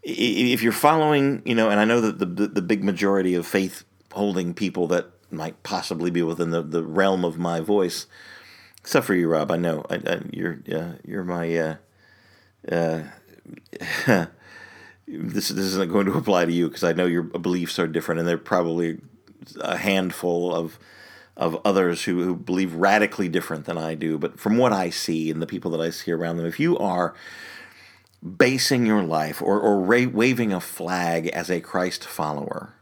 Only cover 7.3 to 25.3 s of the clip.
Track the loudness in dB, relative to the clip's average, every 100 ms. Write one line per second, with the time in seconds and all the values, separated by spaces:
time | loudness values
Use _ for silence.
7.3 | -2 -2 -2 2 2 2 -2 -12 -20 -20
8.3 | -20 -20 -20 -20 _ 0 0 4 2 4
9.3 | 2 2 0 0 -2 -4 -4 -2 -4 -4
10.3 | -6 -6 -6 -6 -6 -6 -10 -10 -8 -6
11.3 | -4 -2 0 -2 -4 _ _ _ _ _
12.3 | _ _ _ -4 0 0 -2 -6 -16 _
13.3 | -20 -20 -20 _ -14 -6 -2 2 2 2
14.3 | -8 -20 -20 -20 -20 -20 -20 -14 -8 -6
15.3 | -4 -4 -2 -2 0 0 2 2 0 2
16.3 | 4 4 2 0 0 0 2 2 2 -2
17.3 | -4 -2 0 -2 -2 0 0 -2 -2 0
18.3 | -2 0 0 2 0 -2 -4 -12 -20 _
19.3 | -20 -20 -10 -6 -2 0 0 0 -2 -2
20.3 | 0 0 -2 -4 -10 -20 -20 -20 -20 -20
21.3 | -4 -4 0 2 4 4 2 0 0 0
22.3 | -2 -2 0 0 2 4 6 4 0 -2
23.3 | -2 -2 -8 -6 -6 -4 -4 -2 -2 -4
24.3 | -4 0 4 4 4 0 -4 -2 -2 -2